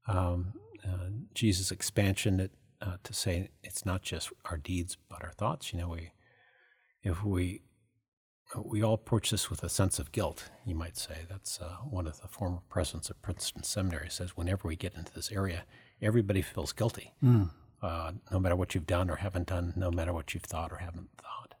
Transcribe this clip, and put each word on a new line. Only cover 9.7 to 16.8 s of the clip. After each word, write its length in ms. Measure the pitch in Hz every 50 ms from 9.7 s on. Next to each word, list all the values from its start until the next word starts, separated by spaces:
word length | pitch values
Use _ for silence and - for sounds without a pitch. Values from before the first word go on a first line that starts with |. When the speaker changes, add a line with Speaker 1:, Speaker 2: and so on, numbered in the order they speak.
| - - 98 95 - -
Speaker 1:
of 120 | - -
guilt, 380 | - 117 95 78 - - - - - - -
you 80 | 110 85
might 240 | 80 82 85 82 -
say. 300 | - - 80 78 85 85
That's, 320 | 95 98 _ - - -
uh, 160 | 87 85 87 90 113
one 240 | 147 139 92 87 80
of 120 | 78 -
the 80 | - 92
former 340 | - - 104 90 90 87 - _
presidents 440 | - 90 80 - - 85 - -
of 100 | - -
Princeton 400 | - - 90 - - - - -
Seminary 480 | - - - - 95 95 90 78 78 87
says, 260 | - - 90 92 -
"Whenever 320 | - 85 87 95 101 - 85
we 80 | 80
get 200 | 80 - 87 -
into 180 | - 82 - -
this 180 | - - -
area, 340 | 104 95 98 95 82 87 - - - - - - _ _
everybody 400 | - 104 110 120 107 98 101 98
feels 320 | - - - - 76 73 -
guilty, 400 | -